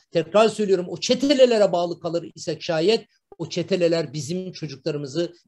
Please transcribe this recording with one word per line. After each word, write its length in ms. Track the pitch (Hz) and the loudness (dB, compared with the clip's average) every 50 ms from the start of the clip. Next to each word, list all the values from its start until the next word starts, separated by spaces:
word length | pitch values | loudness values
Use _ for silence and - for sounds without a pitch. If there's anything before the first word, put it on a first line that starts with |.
| _ _ | _ _
tekrar 380 | - 170 160 - - 208 226 220 | -2 -2 -2 2 4 4 4 4
söylüyorum, 380 | 214 - 214 190 190 175 180 180 | 2 0 0 2 2 0 0 -4
o 80 | 180 165 | -8 -6
çetelelere 720 | - - 254 254 269 277 294 262 262 240 233 214 202 180 170 | -2 -2 0 2 2 2 4 6 6 6 6 4 4 4 2
bağlı 280 | 175 175 175 170 - | 0 -2 -2 -4 -6
kalır 300 | - 170 160 170 - - - | -8 -4 -4 -4 -6 -6 -16
isek 280 | 160 - - 156 156 - | -12 -8 -8 -8 -8 -4
şayet, 440 | - 170 160 165 196 226 - - _ _ _ _ _ - - | -4 -2 0 2 2 2 0 -2 _ _ _ _ _ -14 -12
o 100 | 170 160 | -10 -8
çeteler 640 | - 180 160 - 190 185 175 165 170 165 160 127 123 | -6 -6 -4 -2 0 2 2 2 2 2 -2 -4 -6
bizim 400 | 151 135 123 175 185 185 185 160 | -10 -8 -6 -6 -6 -6 -8 -12
çocuklarımızı 840 | - 160 143 135 - - 165 151 147 147 131 139 165 175 165 - _ _ | -12 -12 -12 -12 -8 -6 -6 -6 -6 -6 -6 -4 -4 -4 -6 -6 _ _